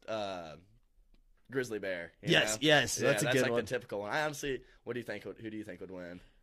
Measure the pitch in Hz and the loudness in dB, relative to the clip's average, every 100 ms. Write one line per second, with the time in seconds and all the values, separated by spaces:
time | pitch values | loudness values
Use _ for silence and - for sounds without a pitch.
0 | - 110 101 92 82 76 101 - _ _ | -6 -4 -4 -6 -8 -14 -18 -20 _ _
1 | _ - _ _ - 131 120 107 95 90 | _ -20 _ _ -8 -4 -4 -4 -4 -4
2 | 85 - - 156 110 110 147 147 117 - | -8 -8 4 4 4 2 6 6 6 2
3 | 123 107 110 127 123 117 104 123 - 104 | 4 4 4 4 4 2 0 -4 -4 -6
4 | 104 147 151 143 143 127 - - - 120 | -2 0 -2 -2 -4 -4 -6 -16 -8 -6
5 | 117 104 101 - 110 107 104 90 92 92 | -6 -8 -8 -10 -8 -8 -10 -10 -10 -10
6 | 87 90 - _ | -10 -12 -16 _